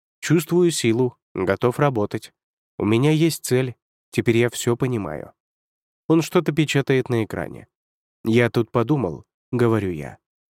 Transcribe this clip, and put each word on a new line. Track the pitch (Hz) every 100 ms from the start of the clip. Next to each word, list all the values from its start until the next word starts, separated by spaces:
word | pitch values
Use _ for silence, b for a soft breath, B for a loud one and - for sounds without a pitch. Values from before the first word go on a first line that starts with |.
| _ _
Чувствую | - 165 - 170 175
силу, | 156 117 113 123 - _
готов | - 92 98 120 123
работать. | 143 120 104 110 - _ _ _ _ -
У | 98
меня | 117 143
есть | 156 165 - -
цель. | 127 131 - _ _ _
Теперь | - 113 113
я | 120
всё | - - 120
понимаю". | 131 117 90 76 - _ _ _ _ _ _ _ -
Он | 165
что-то | 147 180 165
печатает | 147 147 139 131 131 -
на | 117
экране. | 107 - 78 57 - _ _ _ _ _
"Я | 113 113 117
тут | 120 113
подумал", — | 127 113 147 95 67 - _ -
говорю | 123 120 110 98
я. | 80 67 - _ _ _